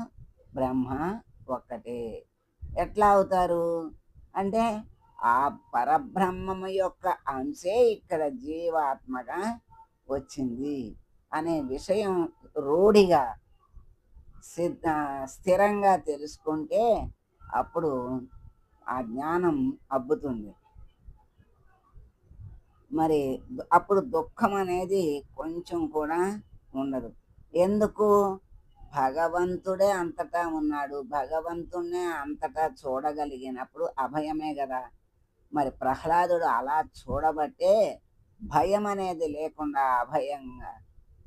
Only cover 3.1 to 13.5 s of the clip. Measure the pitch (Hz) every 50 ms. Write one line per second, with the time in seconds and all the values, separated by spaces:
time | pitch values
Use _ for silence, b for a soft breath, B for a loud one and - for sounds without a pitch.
3.1 | 202 196 190 190 185 185 180 175 175 170 170 170 170 165 165 151 - - _ _
4.1 | _ - - - - 190 196 196 196 226 226 233 214 214 226 - - _ _ _
5.1 | _ - - 117 120 131 143 143 - - - _ - 120 123 135 160 - - 214
6.1 | - 185 190 180 185 185 185 190 185 185 185 190 190 190 185 180 - _ - 185
7.1 | - - - - 135 131 135 147 - - 165 180 208 240 247 233 208 - - -
8.1 | 175 156 156 147 135 120 127 147 160 165 170 170 160 160 147 135 131 - - 127
9.1 | 131 127 123 120 147 175 202 226 233 233 - _ - - - _ _ _ _ -
10.1 | 135 139 135 - - 147 131 123 117 123 139 147 147 135 117 104 95 - - _
11.1 | _ _ _ _ - 156 160 165 165 156 139 127 131 143 - - 190 214 214 196
12.1 | 185 175 165 - - _ - - - 151 139 139 151 175 196 214 202 208 196 180
13.1 | 170 147 127 117 - - _ _